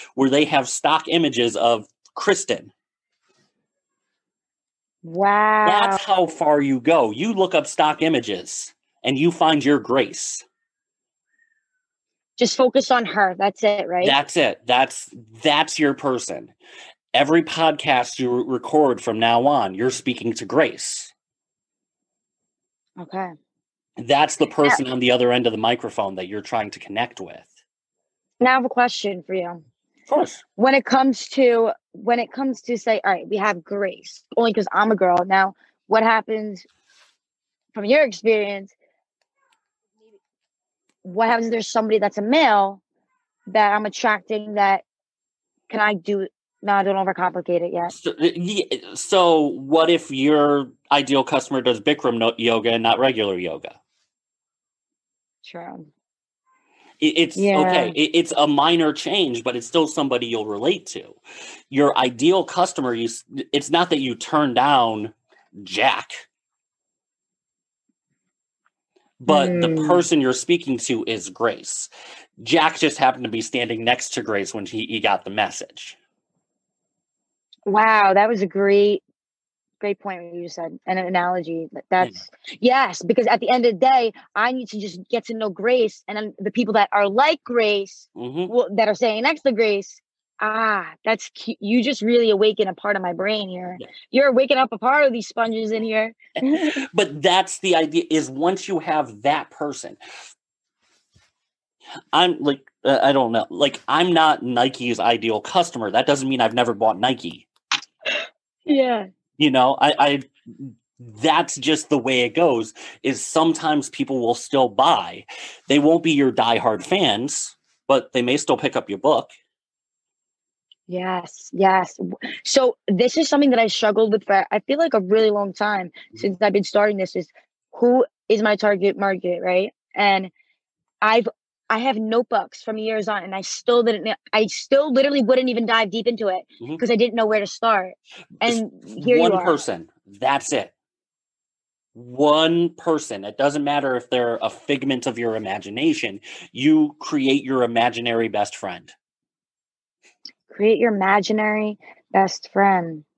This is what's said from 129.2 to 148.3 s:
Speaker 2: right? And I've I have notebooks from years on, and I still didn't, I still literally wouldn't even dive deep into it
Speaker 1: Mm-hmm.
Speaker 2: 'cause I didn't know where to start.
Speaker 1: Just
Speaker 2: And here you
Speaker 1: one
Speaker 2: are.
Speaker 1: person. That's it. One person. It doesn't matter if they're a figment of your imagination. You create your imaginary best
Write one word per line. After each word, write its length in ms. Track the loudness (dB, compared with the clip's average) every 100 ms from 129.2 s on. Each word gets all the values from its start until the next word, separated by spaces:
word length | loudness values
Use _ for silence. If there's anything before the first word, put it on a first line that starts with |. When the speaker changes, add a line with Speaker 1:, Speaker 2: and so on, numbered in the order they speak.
| -4 -4
Speaker 2:
right? 300 | 0 0 -2 _ _
And 360 | -2 0 0 -2 _ _ _ _ _ _ -4
I've 260 | 2 2 0 -6 _ _ -6
I 80 | -2
have 180 | -2 -2
notebooks 640 | -2 -2 0 -2 -4 -10
from 140 | -10 -6
years 300 | -4 -4 -4
on, 160 | -6
and 100 | -6
I 60 | -10
still 420 | -10 -8 0 2
didn't, 340 | 2 0 -4 -8 -2
I 140 | 0 0
still 460 | -4 0 2 4
literally 300 | 2 2 2
wouldn't 260 | 2 2 2
even 160 | -2 0
dive 240 | 0 0
deep 160 | -2 -4
into 220 | -2 -4
it 160 | -4 -8 -16
Speaker 1:
Mm-hmm. 160 | -10 -4
Speaker 2:
'cause 140 | 0
I 60 | 2
didn't 180 | 2
know 120 | 0 0
where 140 | 0
to 60 | -2
start. 480 | -2 0 0 -2 -12 _ -20 -16 -4
Speaker 1:
Just 200 | -2 -2
Speaker 2:
And 420 | -4 -12 -18 -4
here 120 | 2 4
you 60 |
Speaker 1:
one 100 | 4
Speaker 2:
are. 120 | 2
Speaker 1:
person. 460 | 2 0 -2 -8 -10 _ _
That's 460 | -4 0 0 0
it. 220 | -4 -4 _ _ _ _ _ _ _ _ _ _ _ _
One 800 | -20 -10 0 4 4 4 2 0
person. 500 | -2 -2 -2 -2 -10
It 140 | -10 -2
doesn't 260 | 0 0
matter 320 | -2 -2 -2 -4
if 140 | -2
they're 280 | -2 -2 -2
a 80 | -6
figment 560 | -6 -4 -4 -2 -4 -4
of 120 | -4
your 180 | -4 -4
imagination. 840 | -6 -8 -8 -2 -2 -2 -4 -8 -18 -20 -16
You 440 | 0 4 4 2 -2
create 440 | -6 -2 2 0
your 180 | 0 0
imaginary 640 | 0 2 0 0 -2 -2
best 280 | 0